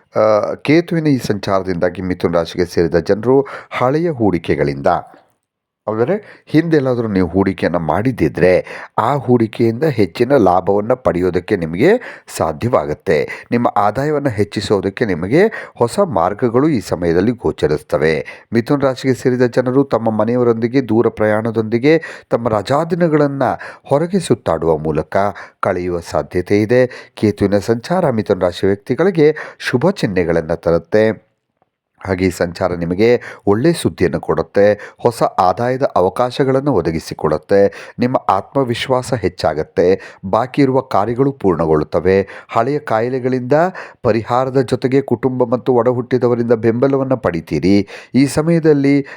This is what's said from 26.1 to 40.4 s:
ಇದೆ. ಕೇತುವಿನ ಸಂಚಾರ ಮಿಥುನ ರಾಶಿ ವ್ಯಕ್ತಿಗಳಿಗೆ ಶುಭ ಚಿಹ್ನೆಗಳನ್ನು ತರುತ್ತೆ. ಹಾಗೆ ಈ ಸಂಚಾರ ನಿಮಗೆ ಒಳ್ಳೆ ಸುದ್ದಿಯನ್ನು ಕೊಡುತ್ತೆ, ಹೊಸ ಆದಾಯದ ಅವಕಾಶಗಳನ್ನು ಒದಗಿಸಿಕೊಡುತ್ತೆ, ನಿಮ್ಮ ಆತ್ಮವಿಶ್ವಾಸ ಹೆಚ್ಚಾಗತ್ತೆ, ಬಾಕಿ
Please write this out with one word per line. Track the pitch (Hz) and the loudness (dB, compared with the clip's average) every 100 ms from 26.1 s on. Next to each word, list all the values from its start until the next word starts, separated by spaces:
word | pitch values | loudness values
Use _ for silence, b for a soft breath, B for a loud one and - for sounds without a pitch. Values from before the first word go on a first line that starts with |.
| 82 73 90 87 104 | -4 -4 -4 0 0
ಇದೆ. | 107 123 123 - - | 2 2 2 -2 -20
ಕೇತುವಿನ | - 107 101 101 101 | -2 -2 2 0 0
ಸಂಚಾರ | 98 117 - 180 165 | 0 -2 -2 -2 0
ಮಿಥುನ | 113 101 95 | 0 -2 0
ರಾಶಿ | 90 87 95 | 0 0 -2
ವ್ಯಕ್ತಿಗಳಿಗೆ | 98 - 123 175 165 147 147 B - | -2 -2 -2 0 4 2 2 B -12
ಶುಭ | - 123 165 | -4 -2 0
ಚಿಹ್ನೆಗಳನ್ನು | 196 147 92 85 82 80 85 | 0 -2 0 0 0 -2 -2
ತರುತ್ತೆ. | 85 82 80 107 110 101 _ _ _ _ _ _ _ _ 92 | 0 0 2 2 2 0 _ _ _ _ _ _ _ _ -6
ಹಾಗೆ | 92 92 | -2 0
ಈ | |
ಸಂಚಾರ | - 87 85 92 | 0 -4 -2 -4
ನಿಮಗೆ | 87 85 90 113 120 B B - | -2 -4 2 2 2 B B 0
ಒಳ್ಳೆ | 104 151 | 2 2
ಸುದ್ದಿಯನ್ನು | 170 - 82 87 82 | 0 -2 0 -2 -2
ಕೊಡುತ್ತೆ, | - 78 78 - 101 101 - - | -2 -2 -2 2 2 2 -4 -4
ಹೊಸ | 123 117 | -2 0
ಆದಾಯದ | 151 - 92 92 120 127 | 0 2 2 2 -2 -2
ಅವಕಾಶಗಳನ್ನು | 139 - 92 - 123 123 135 135 143 | -2 0 0 0 -2 -2 0 0 0
ಒದಗಿಸಿಕೊಡುತ್ತೆ, | 113 82 82 - - 78 76 - 98 101 - - - | 0 0 -4 -6 -6 -2 -2 2 4 4 0 -14 -4
ನಿಮ್ಮ | 123 127 - | -2 0 0
ಆತ್ಮವಿಶ್ವಾಸ | 98 - 139 127 117 - 127 127 | -2 -2 -2 -2 -2 -2 -2 -2
ಹೆಚ್ಚಾಗತ್ತೆ, | 127 92 - 85 76 78 - 87 95 - - | -2 -2 -2 -2 -2 -4 0 2 2 -2 -14
ಬಾಕಿ | 95 107 | -2 -2